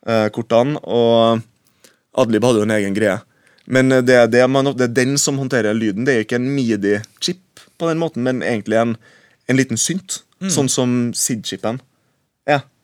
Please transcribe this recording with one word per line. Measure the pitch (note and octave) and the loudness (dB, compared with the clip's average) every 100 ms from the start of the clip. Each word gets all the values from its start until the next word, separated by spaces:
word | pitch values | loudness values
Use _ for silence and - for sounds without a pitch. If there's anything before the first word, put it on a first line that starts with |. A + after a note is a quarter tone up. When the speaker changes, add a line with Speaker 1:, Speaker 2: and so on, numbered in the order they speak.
| - | 0
Speaker 1:
eh, | A2+ G#2+ | 0 0
kortene, | A2+ A#2 A#2 B2+ D3+ | -2 0 2 2 -2
og | - A2+ A#2 A#2 A2+ A2+ A2+ _ _ _ - _ _ - | -2 0 4 4 4 2 -4 _ _ _ -20 _ _ -2
Adlib | B2 G#2+ | 2 2
hadde | A#2+ A#2 | 2 2
jo | |
en | G#2+ | 2
egen | G#2+ G2+ | -2 -2
greie. | G2 G#2+ F#2+ - _ _ _ - | 0 0 -2 -8 _ _ _ -2
Men, | B2+ C3 | 0 4
eh, | C3 | 2
det, | B2+ B2+ A#2 | 4 4 6
det | A#2+ B2+ | 4 2
man, | C3+ C3+ | 2 0
det | B2 | 0
er | B2+ A#2+ | -2 0
den | B2+ C#3 | 0 0
som | - C#3 | -2 -4
håndterer | C3 C3 G#2 | -2 -2 0
lyden. | A2 A2+ G2 C3 | 0 -2 -2 0
Det | |
er | B2+ | 0
jo | |
ikke | G#2+ B2 | 0 -2
en | B2 C#3 | -2 -2
midi-chip | A#2+ G#2+ G2+ G#2 G#2 _ - F3+ _ - - _ | -2 0 0 -2 -4 _ -8 -8 _ -20 -20 _
på | E3+ | -4
den | D#3+ | -2
måten, | E3 C#3 | -4 -4
men | B2+ B2+ | -4 -2
egentlig | F2 A#2 G2+ A2 | -2 -4 -2 0
en, | A#2 A#2 _ _ _ _ - | 0 -4 _ _ _ _ -2
en | C3 | 0
liten | C3 A2+ | 0 -2
synt, | - E3+ - - _ _ | -4 -6 -8 -14 _ _
Speaker 2:
Mm. | F#3+ | -4
Speaker 1:
sånn | D3+ C3+ | -2 0
som | - B2+ B2 A#2+ | 0 0 0 -2
sid-chipen | A2+ - A#2 - F#2 G#2+ B2 - _ _ _ _ _ - | -4 -6 -6 -8 -8 -6 -8 -12 _ _ _ _ _ -2
er. | C#3+ - _ | -2 -2 _